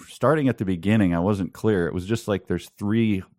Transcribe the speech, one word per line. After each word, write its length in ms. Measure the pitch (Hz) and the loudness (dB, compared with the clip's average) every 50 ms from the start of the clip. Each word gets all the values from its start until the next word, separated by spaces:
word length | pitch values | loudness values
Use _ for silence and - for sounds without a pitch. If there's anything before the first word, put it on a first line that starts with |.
| - - | -14 -18
starting 400 | - - - 127 156 156 143 131 | -8 -2 0 2 2 2 2 0
at 100 | 113 - | 0 0
the 60 | 107 | -2
beginning, 480 | 92 92 85 82 101 110 113 101 90 87 | -4 -4 -2 0 2 2 4 4 2 2
I 60 | 85 | 2
wasn't 320 | 87 104 104 98 90 - | 2 0 0 0 -2 -6
clear. 340 | - - - 110 107 90 85 78 | -6 -4 0 0 2 2 0 -2
It 60 | - | -4
was 120 | 92 87 | -6 -4
just 220 | 95 113 110 - 107 | -4 -4 -4 -2 -4
like 180 | 101 92 - | -4 -4 -2
there's 220 | - 90 85 - - _ - | -4 -6 -6 -6 -10 _ -8
three 440 | 104 101 107 117 113 110 101 92 92 _ _ | -4 -2 0 2 2 2 0 -2 -4 _ _